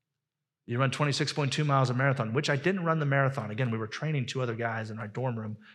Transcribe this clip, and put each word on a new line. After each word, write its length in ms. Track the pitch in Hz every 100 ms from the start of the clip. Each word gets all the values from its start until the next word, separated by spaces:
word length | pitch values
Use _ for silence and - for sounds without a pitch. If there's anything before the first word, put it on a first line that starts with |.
| _ _ _ _ _ _ -
You 140 | 120
run 120 | 135
twenty-six 420 | 135 147 135 143
point 180 | - 139
two 140 | 151 151
miles 240 | 139 127
a 40 |
marathon, 380 | 123 139 135 110
which 180 | 131 151
I 60 | 143
didn't 300 | 175 196 165
run 140 | 160
the 60 | 143
marathon. 460 | 139 135 135 104
Again, 200 | 107 123
we 60 | 113
were 100 | 107
training 400 | - 156 147 120
two 140 | 135
other 140 | 123 113
guys 340 | 117 113 110
in 60 | 110
my 120 | 107
dorm 300 | 110 127 113
room. 200 | 110 107 -